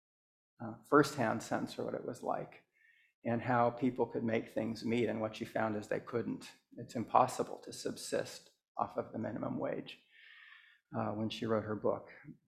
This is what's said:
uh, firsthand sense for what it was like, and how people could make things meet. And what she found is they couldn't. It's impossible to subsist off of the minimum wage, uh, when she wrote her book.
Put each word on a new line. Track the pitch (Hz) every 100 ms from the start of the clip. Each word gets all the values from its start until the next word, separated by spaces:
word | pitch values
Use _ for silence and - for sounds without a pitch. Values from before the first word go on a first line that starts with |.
| _ _ _ _ _ -
uh, | 110 113 -
firsthand | 143 143 139 110 113
sense | - 113 120
for | -
what | 113
it | 117 -
was | 120
like, | - - - - _ _ - _ _ _ 117
and | 117
how | 123 123 120
people | 117 127 123 117
could | 123
make | 117 113 -
things | 110 110 110 113
meet. | 120 107
And | 110
what | 110 -
she | 113
found | 113 110 104
is | -
they | 107
couldn't. | - 117 107 - - - _ -
It's | 117 123
impossible | 104 120 127 - 117 - -
to |
subsist | - 131 113 - - - - - _ _ -
off | 113 123
of | -
the | 110
minimum | 110 - - 123
wage, | - - - - _ - - - - - - - - 120
uh, | 107
when | 107 110
she | - 113
wrote | 110 104
her | 104
book. | 107 101 - - - -